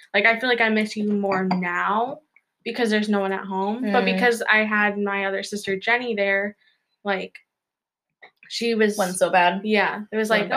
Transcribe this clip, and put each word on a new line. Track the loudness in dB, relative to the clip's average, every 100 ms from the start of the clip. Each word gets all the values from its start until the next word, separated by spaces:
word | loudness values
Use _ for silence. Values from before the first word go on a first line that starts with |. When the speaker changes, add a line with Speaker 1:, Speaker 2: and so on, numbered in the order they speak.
| -4
Speaker 1:
Like, | 2
I | 2 2
feel | 0
like | 2
I | 2
miss | 2 0 -2
you | -2
more | 0 0 0
now | 0 0 -2 -2 -2 0 -2 -6 _ _ _ _
because | -8 -2 0
there's | 0 2
no | 0
one | 0
at | -4
home. | -4 -4 -2 -2
But | 0 2
Speaker 2:
Mm. | 2
Speaker 1:
because | 2 2 2 2
I | 2
had | 2 0 0 0
my | -2 -2 -2
other | -4
sister, | -6 -8 -6 -4
Jenny, | 0 0 0
there, | -2 0 0 -2 -8 _ _ _ _
like, | -4 -4 -6 -14 _ _ _ _ _ _ _ _ -20 _ -14
she | -6 -2
was | 2 2 2
Speaker 2:
Wasn't | -2 0
so | 2
bad. | 4 4 2
Speaker 1:
Yeah. | 0 2 2 -2 -6
It | -4
was | 0
Speaker 2:
You |
were | 0
Speaker 1:
like, |
Speaker 2:
by | 2